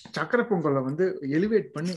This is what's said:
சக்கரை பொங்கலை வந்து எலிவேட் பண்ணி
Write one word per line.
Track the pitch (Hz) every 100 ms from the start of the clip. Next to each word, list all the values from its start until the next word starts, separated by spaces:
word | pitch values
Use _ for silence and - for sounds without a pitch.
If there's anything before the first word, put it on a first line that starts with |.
| - 151
சக்கரை | 156 240 233
பொங்கலை | 185 151 139
வந்து | 131 156 185 -
எலிவேட் | 135 151 214 220 -
பண்ணி | 147 175